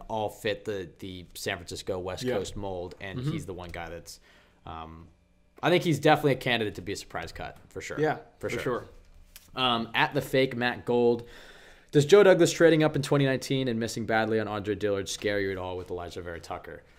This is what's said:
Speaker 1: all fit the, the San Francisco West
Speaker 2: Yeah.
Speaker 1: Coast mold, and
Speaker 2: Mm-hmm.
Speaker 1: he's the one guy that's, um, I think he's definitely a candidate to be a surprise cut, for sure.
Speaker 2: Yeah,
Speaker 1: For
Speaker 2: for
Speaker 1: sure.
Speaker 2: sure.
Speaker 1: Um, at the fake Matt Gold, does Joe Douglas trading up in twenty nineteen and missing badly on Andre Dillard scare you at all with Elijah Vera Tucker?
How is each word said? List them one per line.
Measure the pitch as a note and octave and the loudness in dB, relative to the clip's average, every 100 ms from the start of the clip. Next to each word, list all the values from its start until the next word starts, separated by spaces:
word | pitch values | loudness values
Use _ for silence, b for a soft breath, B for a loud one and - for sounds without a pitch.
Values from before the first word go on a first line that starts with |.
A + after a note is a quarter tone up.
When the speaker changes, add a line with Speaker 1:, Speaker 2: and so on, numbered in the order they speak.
| - | -6
Speaker 1:
all | A2 G#2 | -4 -4
fit | - A2 G2+ - | -2 -2 -2 -4
the, | G2+ E2+ - | -6 -6 -12
the | G2 F#2 E2+ | -12 -12 -14
San | - A2+ F#2+ | -8 -4 -4
Francisco | E2+ F2+ - F#2 | -6 -10 -6 -4
West | F2+ F2+ | -4 -4
Speaker 2:
Yeah. | B2+ A2+ | -2 -2
Speaker 1:
Coast | F#2+ G#2+ | -4 -6
mold, | G2 F#2 F2 - | -6 -6 -8 -10
and | G2 A2 | -10 -6
Speaker 2:
Mm-hmm. | C3 | -6
Speaker 1:
he's | E3 F2+ | -6 -8
the | |
one | F2 F2 | -10 -10
guy | E2+ E2 | -10 -10
that's, | E2+ - - b b b b E2+ | -12 -14 -20 b b b b -14
um, | D#2+ D#2+ D#2+ E2 _ _ _ _ - | -12 -12 -16 -20 _ _ _ _ -4
I | D3 | 2
think | F3 | 2
he's | E3+ D3 | 4 4
definitely | D3+ D3+ D3 | 6 6 4
a | B2+ | 2
candidate | C3+ A#2 G#2+ - | 2 0 0 -4
to | |
be | F2+ | -8
a | F#2+ | -8
surprise | - F2 E2 | -8 -8 -8
cut, | - D2+ - - | -10 -12 -12 -16
for | F2+ | -12
sure. | - D2+ | -8 -2
Speaker 2:
Yeah, | D#3 B2+ - - | 0 -2 -8 -10
Speaker 1:
For | G#2 | -6
Speaker 2:
for | |
Speaker 1:
sure. | A#2+ | -4
Speaker 2:
sure. | C#3 A#2 G#2+ - - - - - - - | -2 -2 -6 -18 -20 -20 -20 -20 -12 -2
Speaker 1:
Um, | B2+ A#2 A2+ A#2+ | 0 0 0 2
at | D3 | 2
the | C#3+ | 2
fake | C#3+ C3+ C3 A#2+ | 2 2 2 2
Matt | B2 A2 - | -2 -2 0
Gold, | A#2+ A#2+ A#2 - B B B B B B | 4 6 4 -2 B B B B B B
does | D3+ C#3+ | 4 6
Joe | G3+ | 8
Douglas | F#3+ F3 E3 | 8 8 6
trading | - E3 D#3+ | 6 6 6
up | D#3 D3+ | 4 0
in | |
twenty | C3 C#3+ C#3 | 0 2 2
nineteen | C3 - C3+ C3 | 0 -2 -2 -2
and | A2+ | -2
missing | A2+ A#2+ G#2+ | -2 -4 0
badly | A2 A2 A2 | 0 2 0
on | G#2 | 0
Andre | G#2+ G2+ G2 | -4 -2 0
Dillard | G#2 G2 F#2 | 0 0 -2
scare | - G#2 G#2 | -4 -2 0
you | G2 | 0
at | F#2 | -2
all | F#2 F#2 | -4 -6
with | F2 | -6
Elijah | F2+ F2 F2+ | -8 -8 -10
Vera | F2 E2 | -10 -10
Tucker? | - F2+ - D#2 - | -10 -10 -10 -16 -18